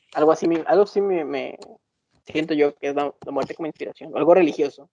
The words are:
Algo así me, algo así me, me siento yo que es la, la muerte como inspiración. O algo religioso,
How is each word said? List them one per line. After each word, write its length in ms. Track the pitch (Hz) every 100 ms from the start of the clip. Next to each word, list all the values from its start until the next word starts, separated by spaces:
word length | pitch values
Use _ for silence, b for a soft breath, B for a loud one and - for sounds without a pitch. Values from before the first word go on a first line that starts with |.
| _
Algo 180 | 156 151
así 160 | 156 180
me, 160 | 165 151
algo 160 | 175
así 180 | 202 -
me, 220 | 196 180 139
me 320 | 139 127 - - - _ _ _ _ -
siento 280 | 156 160
yo 220 | 151 147 -
que 140 | 143
es 60 | 143
la, 180 | 143 - -
la 60 |
muerte 240 | 139 139 -
como 120 | 160
inspiración. 460 | - - - 160
O 40 | 131
algo 160 | 156
religioso, 560 | 180 165 - 143 - 143